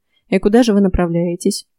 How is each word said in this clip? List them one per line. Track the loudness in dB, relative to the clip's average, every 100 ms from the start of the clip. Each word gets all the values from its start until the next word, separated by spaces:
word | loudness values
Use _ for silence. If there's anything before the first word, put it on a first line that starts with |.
| _ _ -4
И | -2
куда | 2 2
же | 2
вы | 2
направляетесь? | 2 0 -2 -2 -4 -4 -4 -6 -14